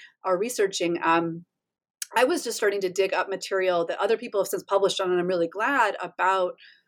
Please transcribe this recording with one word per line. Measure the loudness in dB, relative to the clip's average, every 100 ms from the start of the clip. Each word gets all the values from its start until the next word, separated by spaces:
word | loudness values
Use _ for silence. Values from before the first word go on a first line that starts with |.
| -20 _
or | -2 0
researching, | 0 0 -2 0 -2 0
um, | 2 2 0 -6 -14 _ _ _ _ _ -4 2
I | 2
was | 2
just | -4 -2
starting | 0 0
to | -2
dig | 0 0
up | 0 -2
material | -6 -4 0 2 2 0
that | -2
other | 0 0
people | 0 -2
have | -2
since | -4
published | 0 2 2 2
on, | 0
and | 0
I'm | 0
really | 0 -2
glad | -2 0 2 0 -2
about, | -8 0 2 2 0 -4 -20 _